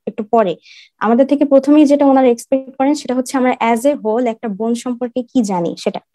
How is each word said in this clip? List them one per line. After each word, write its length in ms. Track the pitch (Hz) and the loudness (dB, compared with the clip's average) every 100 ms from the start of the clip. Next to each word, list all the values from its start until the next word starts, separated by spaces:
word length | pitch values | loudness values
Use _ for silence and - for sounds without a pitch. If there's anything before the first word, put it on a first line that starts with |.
| - | -10
একটু 180 | 220 | -10
পরে। 320 | 214 226 196 - - - - - | -2 0 0 -4 -14 -20 -20 -4
আমাদের 280 | 208 240 269 | 0 2 2
থেকে 180 | 285 | 0
প্রথমেই 420 | 285 277 277 302 285 | 4 4 4 4 4
যেটা 200 | 285 277 | 4 4
ওনারা 220 | 269 262 | 4 2
এক্সপেক্ট 480 | 233 - 269 262 269 | 0 -2 -4 -4 -4
করেন 180 | 269 | -2
সেটা 200 | 294 - | -2 -4
হচ্ছে 220 | 254 254 269 | -6 -4 -2
আমরা 160 | 254 | -2
as 280 | - 226 226 | 0 -2 0
a 120 | 277 | 0
whole 320 | 262 214 226 240 | -2 -2 -2 -2
একটা 220 | 226 233 | -4 -8
বোন 260 | 196 226 | -6 -4
সম্পর্কে 480 | 233 254 240 247 254 | -4 -6 -8 -8 -8
কি 200 | 240 262 | -4 -2
জানি 320 | 208 180 170 - | -2 -2 -4 -6
সেটা। 220 | - - - | -8 -8 -12